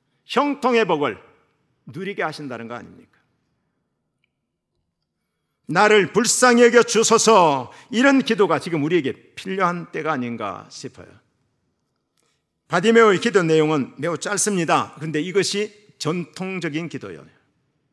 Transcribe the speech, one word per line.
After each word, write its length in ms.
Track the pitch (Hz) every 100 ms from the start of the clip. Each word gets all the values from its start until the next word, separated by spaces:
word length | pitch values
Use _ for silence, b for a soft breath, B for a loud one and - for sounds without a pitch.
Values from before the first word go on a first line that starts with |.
| _ _ -
형통의 600 | 233 285 277 240 233 208
복을 360 | 160 139 98 - _ _ _ _ _ -
누리게 380 | 123 190 202
하신다는 440 | 170 151 147 120 113
거 60 |
아닙니까? 460 | 117 90 85 82 _ _ _ _ _ _ _ _ _ _ _ _ _ _ _ _ _ _ _ _ _ _ _ _ _ -
"나를 440 | 160 208 214 180
불쌍히 520 | 196 233 - 247 240
여겨 200 | 240 233
주소서." 880 | 226 208 226 226 - 220 170 139 120 B B
이런 320 | 208 269 269
기도가 360 | - 220 190 156
지금 240 | - 165
우리에게 520 | 143 175 131 107 _ -
필요한 560 | 185 190 180 175 165
때가 200 | 160 156
아닌가 560 | 151 120 117 104 95 104
싶어요. 360 | - - - 90 98 _ _ _ _ _ _ _ _ _ _ _ _ _ _ _
바디메오의 520 | 170 196 226 226 185
기도 240 | - 190
내용은 500 | 165 160 156 156 120 -
매우 200 | 156 151
짧습니다. 800 | - 202 - 196 165 160 101 -
근데 220 | 156 151
이것이 720 | 175 185 180 202 208 - _ _
전통적인 920 | 156 175 170 - 185 190 170 147 170
기도예요. 360 | 135 101 80 76 _ _ _ _ _ _